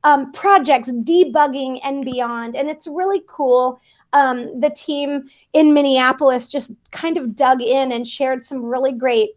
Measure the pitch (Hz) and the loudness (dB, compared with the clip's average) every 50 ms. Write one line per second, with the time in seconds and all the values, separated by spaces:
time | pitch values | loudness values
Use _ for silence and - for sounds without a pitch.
0 | - 294 294 277 269 277 - - - 403 403 370 269 285 277 247 226 247 247 240 | 6 6 4 4 2 -6 -10 -2 2 4 4 4 6 4 2 2 2 -4 -6 -6
1 | 220 - 330 359 370 269 226 311 294 285 262 277 269 262 254 247 - 277 277 277 | -2 2 4 4 4 4 4 2 2 2 0 -6 -6 -6 -8 -8 -6 -6 -6 -6
2 | 262 262 254 247 247 233 233 233 233 233 240 262 277 302 311 302 - 330 285 349 | -6 -6 -4 -4 -4 -4 -4 -8 -8 -8 -6 -6 -6 -6 -6 -10 -12 -10 -6 -4
3 | 370 392 403 381 392 _ - - 285 254 247 247 254 254 254 _ _ _ _ _ | -2 -2 -2 -4 -6 _ -8 -4 0 2 4 4 2 0 -4 _ _ _ _ _
4 | _ _ - 285 277 262 247 247 240 - - 247 247 302 294 - - - 294 285 | _ _ 2 2 2 2 0 -4 -8 -10 -4 -2 -2 -2 -2 -4 -8 -6 -4 -4
5 | 285 277 285 277 277 - _ _ _ _ - 311 311 302 294 285 285 277 262 262 | -4 -4 -4 -6 -8 -12 _ _ _ _ 2 4 6 6 4 4 4 2 2 4
6 | 254 254 262 262 302 269 254 247 247 - - 285 233 - - _ _ _ - - | 2 2 2 2 2 2 2 2 -4 -6 -8 -8 -8 -8 -14 _ _ _ -12 -8
7 | - 330 320 330 262 233 208 - 269 254 262 254 240 226 254 269 269 262 240 233 | -6 -4 -4 -4 -4 -6 -2 0 2 2 2 2 2 0 0 0 0 -2 -4 -6
8 | 240 233 - - 285 262 262 254 254 - 285 262 233 233 247 254 262 269 262 226 | -6 -8 -6 -4 -2 -2 -2 -4 -6 -10 -10 -10 -8 -6 -4 -2 -2 -2 -2 -2
9 | 254 262 240 226 214 214 - | -2 0 2 2 0 0 -4